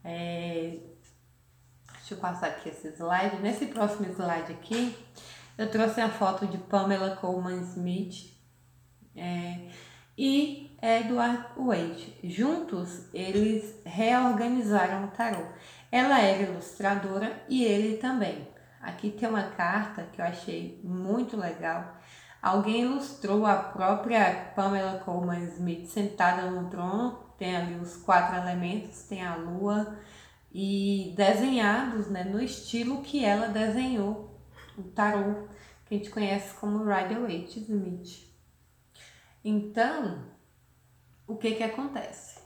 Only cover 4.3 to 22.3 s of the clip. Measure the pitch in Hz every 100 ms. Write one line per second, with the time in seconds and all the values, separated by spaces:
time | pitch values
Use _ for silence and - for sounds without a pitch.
4.3 | 165 165 - - 226 247 220 - - -
5.3 | - - - 214 220 220 220 220 - 190
6.3 | 190 196 - - 202 196 196 190 190 185
7.3 | 180 180 180 180 180 180 185 - - -
8.3 | - _ _ _ _ _ _ - - 175
9.3 | 175 175 175 175 - - - - - 269
10.3 | 277 294 277 277 - 226 226 226 247 240
11.3 | 240 - - 254 185 170 - - - 180
12.3 | 175 254 330 320 185 175 - - - 185
13.3 | 196 214 220 - - - 170 220 247 254
14.3 | 214 233 254 214 202 180 196 202 - 233
15.3 | 190 160 - - - - 240 262 262 196
16.3 | 190 190 175 - - 196 202 190 190 220
17.3 | - - 262 233 202 214 220 254 262 190
18.3 | 156 143 - - - - 180 208 208 226
19.3 | 214 190 - 175 202 208 - 170 - 175
20.3 | 175 - 170 175 - 180 180 185 226 247
21.3 | 220 175 165 165 170 180 - - - -